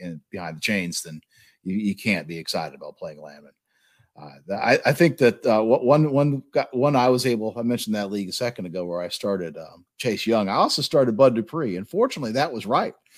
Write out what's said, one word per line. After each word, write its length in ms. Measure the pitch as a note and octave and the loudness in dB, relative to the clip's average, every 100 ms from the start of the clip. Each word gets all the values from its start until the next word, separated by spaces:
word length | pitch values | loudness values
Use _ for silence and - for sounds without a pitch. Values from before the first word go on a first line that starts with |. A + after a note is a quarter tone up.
in, 200 | F2 D#2 - | -12 -12 -14
behind 280 | G2 E2+ D#2+ | -12 -12 -8
the 40 | |
chains, 400 | - G2+ F2 - | -4 -4 -4 -8
then 200 | E2 D#2 - _ _ _ | -10 -16 -20 _ _ _
you, 140 | F#2 G2 | -8 -4
you 180 | G#2 F#2+ | -4 -4
can't 320 | A2+ F#2 D#2 | -2 -2 -4
be 100 | E2+ | -10
excited 380 | D#2 F2+ D#2 C#2 | -6 -6 -6 -10
about 220 | D2+ - | -18 -14
playing 240 | E2+ D2+ | -14 -14
Landman. 320 | D2+ D2 D2 _ _ _ _ _ _ - | -18 -20 -20 _ _ _ _ _ _ -20
Uh, 100 | D2 C#2 - | -20 -18 -8
the, 100 | G2+ | -2
I, 240 | A#2 C3+ B2+ | 2 4 2
I 60 | |
think 280 | B2+ E3+ C3 | 4 2 6
that, 260 | B2 G#2 B2+ | 4 4 2
uh, 180 | G#2+ | 2
wha-, 200 | A2 C3 | 4 4
one, 280 | B2+ D3 D3+ | 6 4 6
one, 320 | C#3 D3 C#3 - | 4 2 0 -2
got, 240 | D3 - B2+ | -2 -2 0
one 220 | C#3+ C#3 | 2 4
I 100 | B2+ | 4
was 180 | B2+ B2+ | 4 2
able, 280 | A#2 A2 A#2 | 0 -2 -4
I 60 | |
mentioned 340 | A#2 A#2+ - G#2+ | -2 -2 -2 -4
that 160 | G2 | -2
league 160 | G#2 F#2+ | -4 -6
a 60 | |
second 320 | - B2 A#2+ F2+ | -4 -6 -6 -8
ago 180 | F2 | -8
where 160 | F2 F2 | -6 -6
I 80 | F2 | -6
started, 480 | - G#2+ F#2+ E2+ D#2 | -6 -4 -4 -4 -10
um, 280 | D#2+ - _ _ | -16 -20 _ _
Chase 280 | B2+ G#2 A2 | -4 -2 0
Young. 220 | A2+ G2 | 2 2
I 60 | B2 | 2
also 260 | A#3+ - | 0 0
started 340 | - D3 B2+ G#2+ | 0 2 2 6
Bud 200 | C3 A2+ | 4 4
Dupree. 420 | A2 D#3+ B2+ F2+ | -2 -6 -6 -6
And 100 | G2+ | -6
fortunately, 460 | F3+ C4 G3 A#2+ | -2 -2 -2 -4
that 180 | A#2+ D#3 | -2 -2
was 140 | A#2 F#2+ | -4 -2
right, 300 | D3 - - _ | 0 -2 -8 _